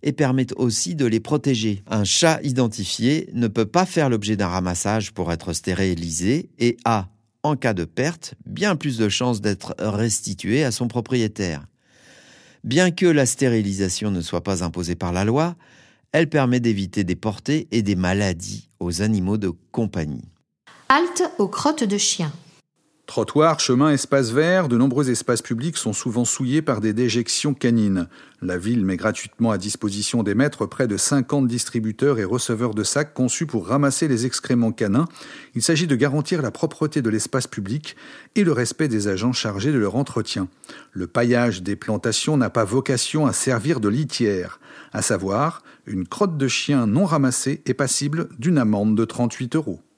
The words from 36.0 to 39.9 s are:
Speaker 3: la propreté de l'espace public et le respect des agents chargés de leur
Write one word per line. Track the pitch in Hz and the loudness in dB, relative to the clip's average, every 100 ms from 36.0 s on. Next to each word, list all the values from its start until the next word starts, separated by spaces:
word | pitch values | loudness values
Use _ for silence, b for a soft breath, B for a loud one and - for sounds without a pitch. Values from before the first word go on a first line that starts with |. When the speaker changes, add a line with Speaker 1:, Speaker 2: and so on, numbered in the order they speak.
| 143 139 151 175 | 2 2 0 0
Speaker 3:
la | 131 | -2
propreté | - 156 - 151 151 | -2 -4 -2 -2 0
de | 117 | 0
l'espace | 107 - 135 - | 0 -2 -4 -4
public | - 95 131 - - B B B | -8 -6 -6 -8 -18 B B B
et | - | 0
le | 190 | 2
respect | 127 120 - 156 | 2 0 0 0
des | 110 101 | 0 0
agents | 95 113 | 0 0
chargés | 123 113 98 120 | 0 -2 -2 0
de | 143 | 2
leur | 101 | 2